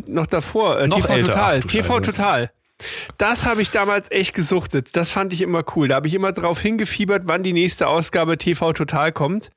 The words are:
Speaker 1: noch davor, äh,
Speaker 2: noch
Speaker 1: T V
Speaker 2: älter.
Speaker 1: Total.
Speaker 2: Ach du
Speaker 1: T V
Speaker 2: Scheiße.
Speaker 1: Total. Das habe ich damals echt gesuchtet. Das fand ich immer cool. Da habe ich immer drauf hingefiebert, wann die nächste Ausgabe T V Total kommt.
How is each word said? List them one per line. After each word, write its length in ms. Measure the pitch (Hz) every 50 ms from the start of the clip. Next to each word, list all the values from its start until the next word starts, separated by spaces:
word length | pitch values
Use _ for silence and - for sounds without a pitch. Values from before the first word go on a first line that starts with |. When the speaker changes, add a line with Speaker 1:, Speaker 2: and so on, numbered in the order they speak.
| - -
Speaker 1:
noch 180 | 131 165 160
davor, 540 | - - 170 147 - - 220 220 190 139 -
äh, 80 | 139 139
Speaker 2:
noch 100 | 175 208
Speaker 1:
T 60 | -
V 100 | - -
Speaker 2:
älter. 120 | 123 120 -
Speaker 1:
Total. 240 | - - 208 202 160 131
Speaker 2:
Ach 40 |
du 60 | 127 92
Speaker 1:
T 160 | - 214 214
V 100 | 175 247 233
Speaker 2:
Scheiße. 140 | 196 -
Speaker 1:
Total. 400 | 208 - 202 202 175 127 120 117 - _ _ _ _ - - - - - - - - -
Das 280 | 202 208 240 240 -
habe 160 | 247 233 214
ich 80 | 208 -
damals 380 | - 220 202 202 202 202 190 -
echt 240 | - 190 190 - -
gesuchtet. 600 | - 170 143 190 180 - - - 143 123 - -
Das 160 | 170 170 -
fand 200 | - 196 196 196 185
ich 80 | 165
immer 220 | 190 180 175 170 160 - -
cool. 120 | 170 151 127
Da 60 | 135
habe 120 | 135 143 156
ich 60 | 160
immer 160 | 190 190 196
drauf 280 | 185 180 170 170 170 -
hingefiebert, 640 | - 208 220 220 214 - - - 208 185 202 196 180
wann 180 | 175 160 180 185
die 100 | 190 175
nächste 340 | 170 175 180 - - 170 131
Ausgabe 500 | - 165 165 - - 180 165 160 165 151
T 180 | - 175 170
V 180 | - 175 165 160
Total 380 | - 160 143 - 151 151 160
kommt. 400 | 156 - 147 139 180 214 - - -